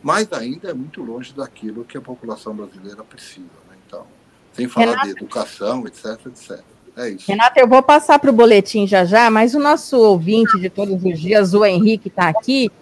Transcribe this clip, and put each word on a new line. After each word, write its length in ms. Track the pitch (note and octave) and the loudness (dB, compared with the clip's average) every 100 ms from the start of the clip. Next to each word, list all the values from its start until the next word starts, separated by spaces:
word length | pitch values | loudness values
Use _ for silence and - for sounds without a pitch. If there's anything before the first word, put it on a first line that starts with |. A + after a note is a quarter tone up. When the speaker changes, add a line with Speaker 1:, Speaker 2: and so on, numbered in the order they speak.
Speaker 1:
mas 300 | - F#3+ G#3+ | -2 -4 -4
ainda 380 | D3 A#2+ D#3+ F#3+ | -8 -10 -12 -12
é 40 | |
muito 280 | C3+ D3 - | -12 -14 -14
longe 320 | A#2+ A#2+ B2+ C#3 | -14 -14 -16 -16
daquilo 480 | - _ G#2+ A2 | -16 _ -14 -14
que 140 | A#2 C#3 | -16 -18
a 20 | |
população 540 | C3 B2 A#2 G#2+ A2 | -18 -18 -14 -14 -14
brasileira 500 | G#2+ G2 F#2+ G2 G2+ | -16 -16 -20 -20 -20
precisa, 420 | - - - - F2 _ _ | -20 -20 -20 -20 -20 _ _
né? 80 | F#2+ _ | _ _
Então, 180 | - - _ _ _ _ | -20 -20 _ _ _ _
sem 140 | - B2 | -12 -6
falar 200 | - A#3 | -2 0
Speaker 2:
Renata 200 | A#3 C#4 | 0 -6
Speaker 1:
de 40 | |
educação, 760 | - - A#2 G#2+ - - B2+ A2 | -8 -12 -10 -10 -8 -8 -8 -10
et 80 | |
cetera, 340 | - A2 A2 B2+ | -14 -16 -16 -18
et 100 | B2+ | -20
cetera. 260 | - G2+ _ _ _ - | -20 -20 _ _ _ -14
É 140 | A#2+ | -12
isso. 200 | F#2+ - | -10 -8
Speaker 2:
Renata, 300 | G#3 A#3+ A3+ | 0 2 4
eu 80 | A#3+ | 6
vou 140 | C4 | 4
passar 360 | C4 D4 - D4 | 6 2 4 2
pro 140 | C#4 | 4
boletim 540 | A3+ A#3 G#3 F#3+ A3 G3 | 4 6 6 2 -4 0
já 180 | G3 | 0
já, 260 | F3 G#3+ A#3 | 2 2 4
mas 240 | A3 A#3 | 2 0
o 40 | C#4+ | 0
nosso 380 | C#4+ D4+ - C4 | 0 0 0 2
ouvinte 600 | A3 F#3 E3 A3 A3+ G#3 | 4 2 0 0 2 0
de 100 | F3+ | -4
todos 340 | G3 G3+ F#3 | -6 -6 -4
os 160 | F#3 E3 | -4 -6
dias, 340 | E3+ G#3+ F#3+ | 0 0 2
o 100 | G3+ | 2
Henrique, 460 | G#3+ F3+ G#3+ G#3+ F#3 | 2 2 0 0 -6
tá 180 | - F3 | -2 -2
aqui 420 | D#3 - C4+ A#3 _ | -2 -2 -2 -2 _